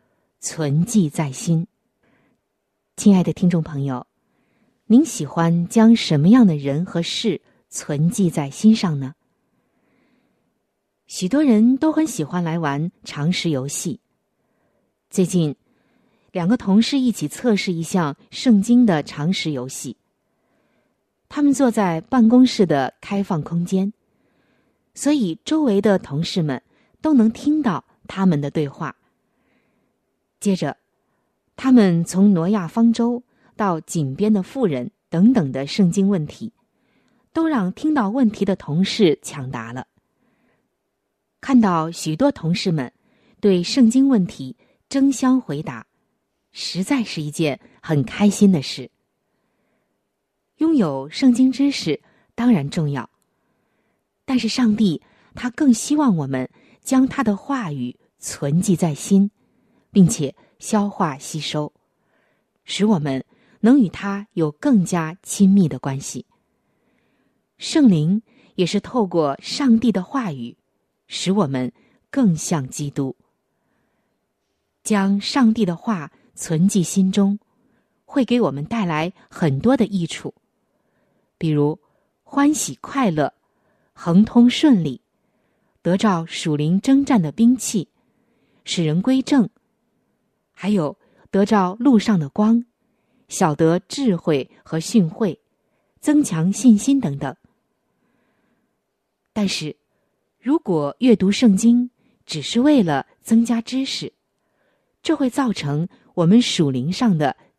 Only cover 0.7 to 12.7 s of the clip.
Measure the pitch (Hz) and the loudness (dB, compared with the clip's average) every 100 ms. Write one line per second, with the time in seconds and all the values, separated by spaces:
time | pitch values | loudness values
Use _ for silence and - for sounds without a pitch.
0.7 | 147 175 220 156 - 151 131 - 165 165 | 0 0 0 0 -2 -6 -6 -2 -2 -2
1.7 | _ _ _ _ _ _ _ _ _ _ | _ _ _ _ _ _ _ _ _ _
2.7 | _ _ - 214 190 165 151 180 170 156 | _ _ 0 4 4 2 0 0 0 -4
3.7 | 143 139 123 - _ _ _ _ _ _ | -6 -6 -8 -12 _ _ _ _ _ _
4.7 | _ _ 226 - - 143 - 165 170 175 | _ _ 4 4 -4 -6 -2 0 0 0
5.7 | 226 220 226 - 151 160 254 208 151 139 | 4 6 4 2 2 6 6 6 2 -4
6.7 | 143 185 170 170 - 226 156 - _ _ | -4 -4 -6 -6 -4 -4 -4 -10 _ _
7.7 | - - 143 165 - 180 160 139 - 214 | -14 -8 -2 -2 0 -2 -2 -6 2 2
8.7 | 220 185 143 131 - _ _ _ _ _ | 4 0 -4 -8 -14 _ _ _ _ _
9.7 | _ _ _ _ _ _ _ _ _ _ | _ _ _ _ _ _ _ _ _ _
10.7 | _ _ _ _ - 185 269 302 214 233 | _ _ _ _ -10 -2 0 4 4 4
11.7 | 262 311 311 311 - 147 180 170 165 156 | 4 0 0 -2 -4 -6 -4 -4 -4 -4